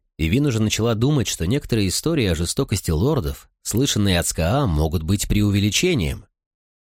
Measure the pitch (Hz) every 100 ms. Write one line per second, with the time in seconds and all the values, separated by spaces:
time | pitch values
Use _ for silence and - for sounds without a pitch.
0 | _ - 80 120 147 110 107 - 117 110
1 | 131 151 101 - 85 143 - 113 95 -
2 | 151 165 101 80 85 - 139 90 - 80
3 | 127 156 73 69 - _ - 107 139 110
4 | 101 87 80 - 82 135 120 76 80 82
5 | 80 101 - 104 104 101 104 - 180 147
6 | 73 101 - _ _ _ _ _ _